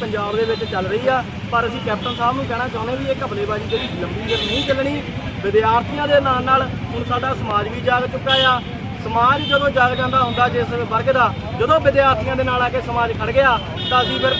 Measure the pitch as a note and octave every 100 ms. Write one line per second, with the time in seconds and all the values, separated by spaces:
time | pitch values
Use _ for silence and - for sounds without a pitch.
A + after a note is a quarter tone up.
0 | A3+ G#3 G#3 G#3+ A3+ G#3 A3 F#3+ F#3 G#3+
1 | C4 B3+ A#3 - - A#3 A#3 A3+ G#3+ G#3
2 | B3 A#3+ A#3+ C4+ B3+ A#3 B3+ A3+ A3+ C4
3 | C4+ C4 C4+ G3+ G#3 G#3 - A3+ B3 E3+
4 | F3 F3+ A3+ A3 G#3 B3 C#4 C4+ C#4 D4
5 | - - - - G3 G#3+ A3 A#3 - D4
6 | D4 C#4+ C4+ B3+ B3+ C4 C4 - - A#3
7 | A#3+ B3 C4 B3+ A#3 G#3 G#3 A#3+ B3 B3
8 | B3 C4 C4+ C4+ C4 B3 - - - -
9 | A3 A#3 B3 D4 D4 C#4 C#4+ C4 B3 B3+
10 | B3+ C4 A#3+ A#3+ B3 B3 A3+ A#3+ A3+ A3+
11 | B3 C4 G#3+ - - - A#3 D#4+ C#4 C#4
12 | C4+ C4 C4+ C4 C4 B3 B3 B3+ A#3 A#3
13 | A#3 - G#3+ C4 C4+ A3 - - - B3
14 | B3 B3+ C4